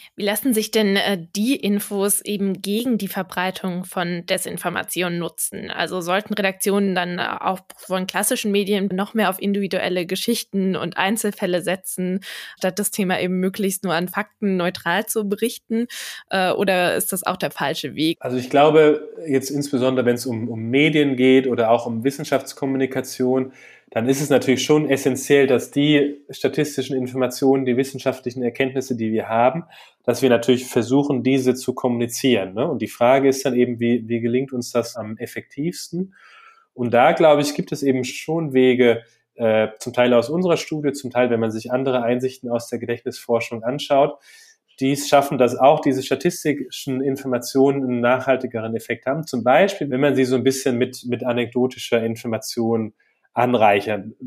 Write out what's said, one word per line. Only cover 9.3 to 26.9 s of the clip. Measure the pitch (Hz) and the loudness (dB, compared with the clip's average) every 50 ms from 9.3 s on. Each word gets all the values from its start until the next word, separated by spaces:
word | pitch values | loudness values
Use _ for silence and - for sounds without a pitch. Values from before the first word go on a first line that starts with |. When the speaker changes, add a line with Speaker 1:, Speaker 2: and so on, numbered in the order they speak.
Speaker 1:
auf | 190 - | 0 -2
individuelle | - 202 202 202 202 180 196 180 - 185 180 180 175 | -2 -2 -2 -2 -2 -2 -2 -2 -2 -2 -2 -2 -2
Geschichten | 175 190 190 - - 240 - - - - 196 185 190 185 | -4 -4 -4 -2 -2 -2 -4 -4 -4 -4 -2 0 0 0
und | - - 165 - | -2 -4 -4 -2
Einzelfälle | - 180 190 226 214 - 208 202 - 214 180 175 175 | -2 -2 0 -2 -2 -2 -4 -4 -4 -2 -2 -2 -2
setzen, | 180 175 180 190 - - - - 180 180 185 196 - - - - - - - - | -2 -2 -4 -4 -6 -10 -8 -6 -4 -4 -4 -4 -6 -10 -14 -14 -14 -16 -10 -6
statt | 196 185 180 208 | -6 -4 -2 -2
das | 202 - | -4 -4
Thema | - - 196 180 180 - | -2 -2 -2 0 0 0
eben | 180 180 185 185 | 0 0 0 0
möglichst | 185 190 190 - 196 196 190 - - | 0 -2 -2 -2 -2 -2 -2 -4 -4
nur | 180 156 | -2 -2
an | 165 180 180 | -2 -2 -2
Fakten | - 202 214 - _ _ 214 202 190 | -4 -6 -6 -6 _ _ -2 0 0
neutral | 185 170 180 180 - - 170 170 196 226 | 0 0 -2 -4 -4 -2 -2 0 0 -2
zu | - - 226 208 202 | -2 -4 -4 -2 -2
berichten? | 202 - 226 247 - - - - 226 226 240 - - - - - - - - _ | -2 -2 -2 -4 -4 -8 -8 -4 -4 -2 -2 -4 -6 -12 -12 -12 -14 -16 -10 _
Äh, | - 190 185 180 | -2 0 2 2
oder | - - 202 190 185 180 180 165 85 | 2 2 2 2 2 2 2 2 0
ist | - - - | 0 -2 -4
das | 196 - - | -6 -4 -4
auch | - 185 | -4 -4
der | 185 - 143 | -2 -4 -6
falsche | - - 147 139 165 - - 135 107 | -4 -4 -4 -4 -2 -4 -6 -8 -4
Weg? | - 151 160 165 - | -2 0 0 -2 -2
Speaker 2:
Also | - 127 123 | -4 -4 -4
ich | 127 123 - | -4 -2 2
glaube, | - 143 147 156 151 156 156 151 151 - - - - - - | 4 6 6 8 8 8 8 6 6 2 -2 -8 -14 -12 -4
jetzt | 160 135 131 131 - | -2 -2 0 0 -2
insbesondere, | 143 143 143 - 143 123 123 131 131 131 117 | -4 -4 -4 -2 -2 0 2 2 2 2 2
wenn | 120 120 | 2 0
es | 117 - | 0 -2
um, | 131 117 110 117 117 | -4 -4 -4 -6 -6
um | 117 110 113 113 | -6 -6 -4 0
Medien | 123 139 151 160 151 151 147 143 131 | 2 4 4 4 4 4 2 2 2
geht | 123 127 131 131 135 131 | 4 6 6 6 6 6
oder | 131 120 110 113 110 | 4 2 2 4 4
auch | 120 117 117 | 4 2 2
um | 120 117 113 113 | -2 -6 -2 -2
Wissenschaftskommunikation, | 139 139 - 151 - 139 127 - - - - 147 135 135 131 135 127 - 135 127 - - - 127 127 131 131 131 131 - - - - - _ _ _ | -2 -4 -4 -2 -2 -2 -2 -2 -6 -8 -6 -4 -2 -2 0 -2 -2 -2 -6 -8 -6 -4 -2 0 2 2 0 0 -4 -8 -16 -20 -20 -20 _ _ _
dann | - 117 113 127 | -4 0 0 0
ist | 135 139 | 0 0
es | 151 143 | 2 2
natürlich | 143 123 - 135 127 - - | 2 2 4 2 2 2 2
schon | - 151 151 151 135 | 2 2 2 2 2
essenziell, | 139 135 - 135 127 - - - 143 139 135 | 0 0 2 0 -2 0 0 2 4 4 6
dass | 123 127 117 - - | 4 4 2 0 -2
die | - 143 143 147 151 143 143 143 - - - - | -2 0 2 4 4 4 4 2 -2 -6 -14 -18
statistischen | - - - 135 - 156 147 147 - - 127 120 | -6 -4 -4 -2 0 -2 -2 -2 -4 -6 -6 -4